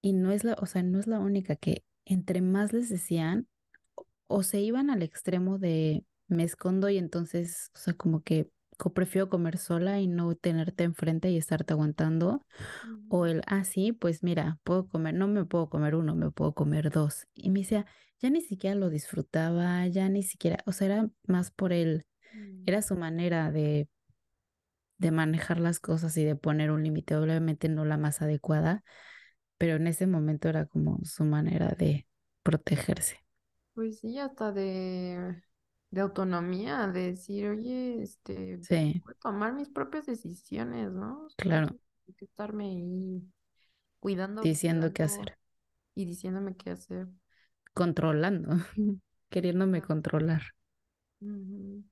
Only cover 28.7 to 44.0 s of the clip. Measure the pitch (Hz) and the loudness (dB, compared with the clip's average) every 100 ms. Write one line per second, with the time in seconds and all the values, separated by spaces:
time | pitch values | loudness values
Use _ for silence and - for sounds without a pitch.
28.7 | 202 _ - - - - _ _ _ 170 | 0 _ -20 -20 -20 -20 _ _ _ 2
29.7 | 156 165 165 185 170 151 151 165 156 151 | 2 0 2 2 2 2 2 0 0 0
30.7 | 160 151 - 170 - 151 151 156 - - | 0 0 0 -4 0 2 2 2 2 0
31.7 | - 156 147 - _ _ _ - - - | 2 2 2 -2 _ _ _ 0 0 2
32.7 | 151 - - - - _ _ _ _ _ | 0 2 -2 -2 -6 _ _ _ _ _
33.7 | - 220 214 220 262 277 269 214 196 196 | -6 -6 -6 -8 -6 -8 -4 -4 -2 -2
34.7 | 185 185 185 180 180 180 175 _ _ _ | -2 -4 -4 -4 -6 -6 -10 _ _ _
35.7 | _ _ 185 196 196 190 175 175 185 226 | _ _ -2 -2 0 0 0 -2 -2 -2
36.7 | 277 202 180 180 180 - 202 208 214 240 | -2 -2 -2 -4 -6 -8 -4 -4 -4 -4
37.7 | 254 254 233 208 - - 190 185 180 170 | -4 -4 -6 -8 -12 -12 -8 -8 -10 0
38.7 | 165 151 170 - - - 202 220 269 285 | 2 2 -2 -6 -10 -6 -4 -4 -4 -8
39.7 | 285 277 302 294 226 170 180 - 190 240 | -6 -6 -6 -6 -8 -10 -14 -10 -8 -6
40.7 | 233 208 185 214 277 311 - 180 160 151 | -6 -6 -6 -8 -10 -14 -6 0 2 0
41.7 | - _ _ - - 202 - 208 214 202 | -4 _ _ -20 -20 -20 -12 -10 -8 -6
42.7 | 180 175 180 185 185 185 _ _ _ _ | -6 -6 -6 -6 -8 -12 _ _ _ _
43.7 | _ _ _ | _ _ _